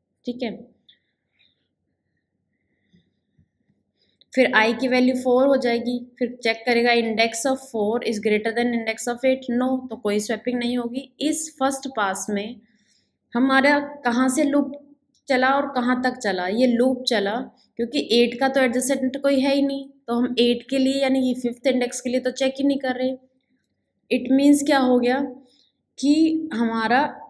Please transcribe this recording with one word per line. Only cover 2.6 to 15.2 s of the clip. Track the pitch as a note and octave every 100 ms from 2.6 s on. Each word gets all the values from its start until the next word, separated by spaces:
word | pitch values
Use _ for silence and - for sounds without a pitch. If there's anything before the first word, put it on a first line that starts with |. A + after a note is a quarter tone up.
| _ _ _ _ _ _ _ _ _ _ _ _ _ _ _ _ _
फिर | C4 B3
आई | G#3 A3
की | A#3 B3+
value | B3+ B3+
four | B3+ B3+ B3 C#4
हो | C4
जाएगी, | B3 A#3 A#3 B3 - _
फिर | A#3 -
check | A3+ A3+ B3
करेगा | A#3 A#3+
index | A#3 A3+ A3 A3+ - C4+
of | C4+
four | - A3+ G#3 A#3+
is | A#3 G#3 G#3
greater | G#3+ A3+
than | A3 A#3+
index | A#3 A3+ A3 B3
of | A#3+
eight, | C4 C4 C4 A#3+
no, | C4 C4 -
तो | A3
कोई | G#3 G#3
swapping | G#3 G#3+ B3+ B3
नहीं | A#3+ B3
होगी। | A#3+ B3 - -
इस | D4 D#4 - -
first | C4+ C#4 C4 A3+
pass | G3 F#3+ -
में | G3+ G#3+ B3 _ _ _ _ _ _ _
हमारा | A#3+ C4+ C4+ C#4 C#4+
कहाँ | - - A#3+ A#3 C4
से | D#4
loop | C#4 C#4+ - - - _ _ _